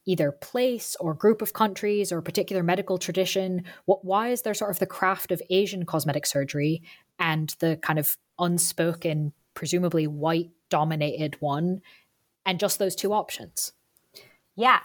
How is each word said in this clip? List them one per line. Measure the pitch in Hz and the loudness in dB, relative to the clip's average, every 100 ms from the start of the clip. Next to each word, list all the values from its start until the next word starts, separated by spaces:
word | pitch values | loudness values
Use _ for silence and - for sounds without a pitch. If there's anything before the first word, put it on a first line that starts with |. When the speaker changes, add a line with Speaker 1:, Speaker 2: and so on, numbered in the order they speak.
| - | -2
Speaker 1:
either | 180 147 | 2 2
place | 143 - - 254 240 - - | 0 -6 0 0 0 -6 -6
or | 170 | -4
group | 151 208 220 | 2 4 4
of | - | 0
countries | - 220 190 208 208 190 | 2 0 2 0 0 0
or | 170 | -2
particular | 165 170 175 190 | -2 -2 0 0
medical | 170 185 190 185 | 2 0 0 -2
tradition? | - 175 180 196 190 180 180 - | 0 0 0 0 0 -2 -6 -8
What, | - 196 | 2 2
why | 185 196 233 | 4 0 2
is | 247 | -2
there | 220 | -2
sort | 202 208 | -2 -4
of | 180 | -2
the | - | -4
craft | - 190 190 - | 2 2 2 -2
of | 180 - | -4 2
Asian | 185 202 190 | 2 2 -2
cosmetic | 170 160 151 143 - | -2 -2 0 -2 0
surgery | 143 139 143 147 165 - - _ - | -2 -2 0 0 0 -6 -20 _ -2
and | 170 160 156 - | 0 0 -2 0
the | 165 160 | 0 0
kind | - 156 | 0 0
of | 147 - _ - | 0 -4 _ -2
unspoken, | 175 175 - - 170 165 170 151 151 - _ | 0 2 0 0 -2 0 -2 -2 -2 -6 _
presumably | - 156 175 180 165 156 | -10 -2 0 2 0 0
white-dominated | 147 156 165 170 _ _ 156 156 160 147 139 151 - | -2 0 0 -2 _ _ 0 2 0 -2 0 -4 -2
one, | 147 143 175 190 - - _ _ _ _ | -2 0 0 -2 -8 -20 _ _ _ _
and | 190 180 | -4 0
just | 202 - | 0 0
those | 196 - | -2 -2
two | 196 | -2
options? | 208 - - 165 - - - _ _ _ - - _ _ | -2 -2 -10 -10 -8 -8 -10 _ _ _ -20 -20 _ _
Speaker 2:
Yeah. | - 240 233 | 0 4 4